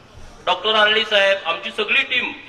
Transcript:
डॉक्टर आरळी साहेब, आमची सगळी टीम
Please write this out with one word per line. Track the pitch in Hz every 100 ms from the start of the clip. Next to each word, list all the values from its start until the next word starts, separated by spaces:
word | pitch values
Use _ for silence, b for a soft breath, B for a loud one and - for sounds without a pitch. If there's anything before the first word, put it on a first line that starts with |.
| - - - - 175
डॉक्टर | 180 220 220
आरळी | 214 220 220
साहेब, | 202 196 196 -
आमची | - 226
सगळी | 220 214 262
टीम | 247 254 151 -